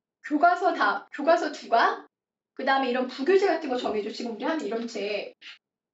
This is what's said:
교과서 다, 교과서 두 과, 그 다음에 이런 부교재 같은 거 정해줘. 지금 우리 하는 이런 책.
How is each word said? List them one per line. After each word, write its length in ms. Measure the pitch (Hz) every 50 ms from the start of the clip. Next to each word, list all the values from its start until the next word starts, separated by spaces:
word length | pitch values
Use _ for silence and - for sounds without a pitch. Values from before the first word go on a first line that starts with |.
| _ _ _ _ -
교과서 480 | - 294 294 339 349 359 349 381 349 -
다, 340 | 277 240 202 196 - - - -
교과서 380 | - 285 330 339 339 330 302 277
두 160 | - 240 208
과, 360 | 226 233 302 415 453 - - - _ _ _ _ _ _ _ _ _
그 100 | - 254
다음에 240 | 269 269 269 269 247
이런 180 | 240 - 254 -
부교재 380 | - - 269 349 392 381 403
같은 240 | 370 320 320 320 262
거 60 | 247 247
정해줘. 320 | 269 226 214 214 202 220 -
지금 240 | - 240 226 214
우리 80 | 202 262
하는 200 | 302 320 311 214
이런 200 | 202 226 226 240 233
책. 460 | - 208 196 208 208 196 - - - _ - - - - _ _ _ _ _ _